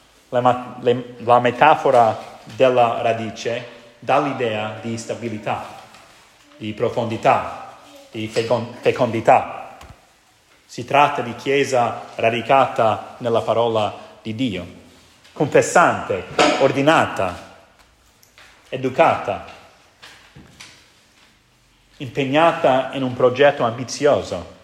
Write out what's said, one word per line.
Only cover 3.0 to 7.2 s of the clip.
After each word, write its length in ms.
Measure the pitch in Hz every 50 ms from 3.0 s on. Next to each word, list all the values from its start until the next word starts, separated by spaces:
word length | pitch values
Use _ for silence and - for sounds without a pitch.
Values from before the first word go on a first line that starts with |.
radice 640 | 117 113 113 113 113 107 104 - - 120 117 - - - - - - - - _
dà 220 | - 113 131 143
l'idea 580 | 147 143 127 120 123 113 107 107 107 110 110 -
di 160 | - 117 113 110
stabilità, 840 | - - - 101 117 113 107 107 - 131 113 98 95 - - - - - - - - - - _ _ _ _ _ _ _ - -
di 160 | 110 107 104
profondità, 1040 | - 123 110 - 127 117 113 113 107